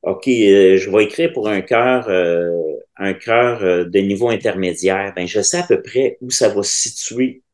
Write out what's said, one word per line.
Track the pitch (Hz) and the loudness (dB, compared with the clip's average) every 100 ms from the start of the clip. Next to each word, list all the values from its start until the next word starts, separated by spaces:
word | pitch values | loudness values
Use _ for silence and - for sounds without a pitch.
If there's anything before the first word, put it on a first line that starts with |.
OK, | - 95 - | -4 -4 0
euh, | 123 104 98 95 95 | 4 6 8 8 6
je | 95 | 4
vais | 101 | 0
écrire | 104 - 165 | 0 0 -2
pour | 127 107 | -2 -2
un | 101 | -4
chœur, | 92 117 123 127 110 | 0 0 2 0 0
euh, | 92 85 85 87 85 80 69 - - | 0 0 0 -2 -4 -4 -8 -14 -8
un | 98 | -6
chœur, | 92 - 117 120 117 | -6 -2 0 0 0
euh, | 95 90 | 0 0
de | 87 95 | 0 0
niveau | 98 101 120 | 0 0 -2
intermédiaire. | 110 113 95 92 82 92 95 98 92 | 0 -2 -2 -4 -2 -2 -2 -4 -8
Ben, | 87 | -4
je | 107 | -2
sais | 92 175 | -2 -2
à | |
peu | 175 98 | 0 -2
près | - 127 135 - | 0 -2 -2 -4
où | 123 | -8
ça | - 110 | 0 0
va | 101 | 0
se | 101 - - | -4 -4 -6
situer | - - 117 127 131 _ | -8 -10 -4 -4 -6 _